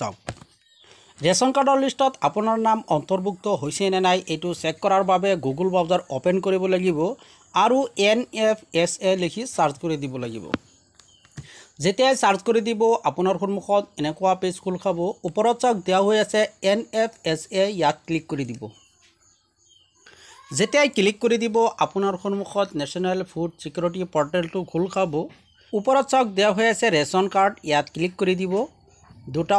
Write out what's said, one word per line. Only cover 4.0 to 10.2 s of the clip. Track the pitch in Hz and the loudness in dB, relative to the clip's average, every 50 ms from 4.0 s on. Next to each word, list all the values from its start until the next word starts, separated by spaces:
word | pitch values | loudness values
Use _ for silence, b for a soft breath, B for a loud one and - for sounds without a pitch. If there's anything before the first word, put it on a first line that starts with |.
| 190 | 2
নাই, | 180 180 185 - - | 2 2 0 0 -4
এইটো | 160 156 170 175 170 - | -6 -6 -4 -6 -6 -4
চেক | - 160 156 - | -4 -6 -4 -2
কৰাৰ | - 196 190 190 196 185 | 0 2 2 2 4 2
বাবে | 185 180 185 196 190 170 127 | 2 2 2 2 0 0 -2
Google | 135 135 151 185 190 180 | -4 -2 -2 -2 0 2
ব্ৰাউজাৰ | 185 175 165 185 180 - - 139 | 0 2 2 0 0 0 -2 -6
অপেন | 131 - 180 180 190 185 | -2 0 0 0 0 0
কৰিব | 196 190 185 185 185 | 0 0 0 0 0
লাগিব | 185 185 185 185 165 147 160 190 185 - b b b b b b b | 0 2 2 0 0 0 0 -2 -4 -6 b b b b b b b
আৰু | 180 202 233 247 269 277 240 - - 202 208 | 2 4 4 4 2 0 -2 0 0 2 2
এন | 220 240 247 - - 220 220 220 | 2 2 0 -4 -4 0 0 0
এফ | 214 214 - _ - 165 | 0 -2 -4 _ -2 0
এছ | 170 170 - - | 0 0 -2 -2
এ | 202 185 190 190 | 0 0 0 0
লিখি | 180 160 - 208 247 - - | -2 -4 -4 -6 -10 -6 -2
চাৰ্চ | - 165 147 139 - | 0 0 0 0 -2
কৰি | - 165 156 143 | -6 -4 -4 -4
দিব | 143 135 127 127 | -6 -8 -8 -8